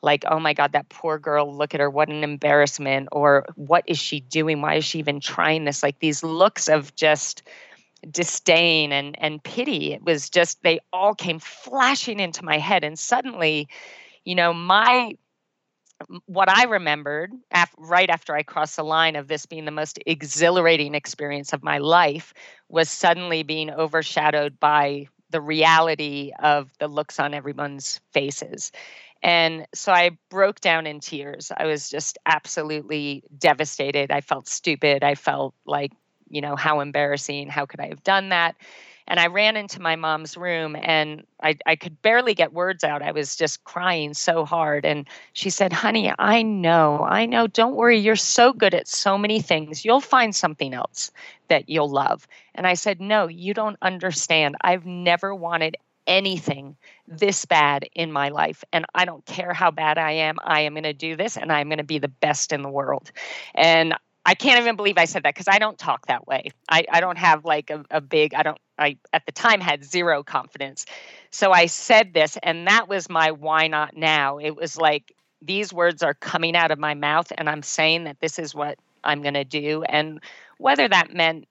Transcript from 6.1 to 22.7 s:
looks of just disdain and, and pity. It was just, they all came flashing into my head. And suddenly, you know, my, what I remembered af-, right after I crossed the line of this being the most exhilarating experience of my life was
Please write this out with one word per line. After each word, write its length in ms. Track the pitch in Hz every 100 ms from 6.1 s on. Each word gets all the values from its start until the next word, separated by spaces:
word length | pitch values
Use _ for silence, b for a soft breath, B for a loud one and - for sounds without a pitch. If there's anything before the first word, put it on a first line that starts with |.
| 147
looks 460 | 165 160 196 - -
of 260 | 156 143 -
just 460 | 156 151 - - - B B B B _ -
disdain 840 | 156 170 - - 165 170 160 151
and, 240 | 139 143 147
and 220 | 156 151
pity. 500 | - - 254 196 147
It 100 | 147
was 260 | - 156 -
just, 320 | 180 170 -
they 180 | 175 165 _
all 220 | 180 196
came 240 | 208 175 160
flashing 840 | - - - 262 254 269 - 208
into 240 | 185 165
my 140 | 170 151
head. 260 | 147 190
And 140 | 151 156
suddenly, 680 | - 247 262 220 160 156 147 B B B B B
you 100 | -
know, 180 | 180 170
my, 600 | 170 175 196 226 254 240 - _ _ _ _ _ _ _ _ 147 180 _
what 220 | 180 185
I 160 | 196
remembered 680 | 247 208 175 151 143 151 180 254 _
af-, 220 | 180 170 _
right 300 | 160 175 185
after 260 | 165 -
I 80 | 151
crossed 340 | 151 - 151 -
the 80 |
line 320 | 156 160 165 151
of 120 | 139
this 180 | 151 -
being 180 | 165
the 60 | 151
most 280 | 151 151 - -
exhilarating 880 | 160 151 147 170 180 165 165 147
experience 580 | 147 - - 147 143 143
of 100 | 147
my 160 | 151 147
life 540 | 143 170 160 147 - _ B B
was 200 | B